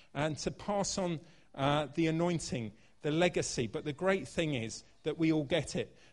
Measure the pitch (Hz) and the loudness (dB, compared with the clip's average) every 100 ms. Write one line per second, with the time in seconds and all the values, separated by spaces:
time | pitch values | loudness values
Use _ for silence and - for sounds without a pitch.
0 | - 139 156 143 190 - - 202 190 - | -10 -2 -2 0 -4 -4 -2 0 0 -2
1 | 180 156 - - - - 135 147 147 131 | -2 -4 -8 -20 -18 -2 2 2 0 0
2 | 165 160 175 170 - 135 110 - - - | 2 2 2 0 -2 -4 -4 -8 -20 -6
3 | 151 151 180 180 147 - 117 156 151 135 | -2 2 4 2 -2 -2 -2 -2 -6 -2
4 | 185 196 123 - 160 135 113 - - - | 2 2 0 -2 0 0 -4 -8 -16 -8
5 | 156 151 160 156 135 175 135 165 110 - | -6 0 2 2 2 0 0 -4 -6 -8
6 | - | -20